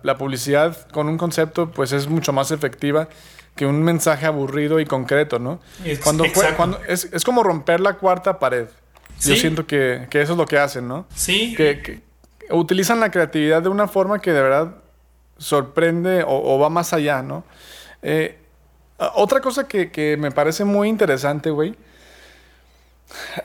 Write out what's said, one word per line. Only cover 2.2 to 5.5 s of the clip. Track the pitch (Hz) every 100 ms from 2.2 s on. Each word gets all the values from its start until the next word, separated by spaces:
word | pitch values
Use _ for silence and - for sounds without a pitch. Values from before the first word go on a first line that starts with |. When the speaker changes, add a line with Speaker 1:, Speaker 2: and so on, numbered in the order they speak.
| -
Speaker 1:
más | 135 135
efectiva | 156 143 - 143 151 160 - - - - -
que | 139
un | 147
mensaje | 165 165 165 147 156
aburrido | 151 135 139 147 160
y | 147
concreto, | 135 127 139 147 120
¿no? | 123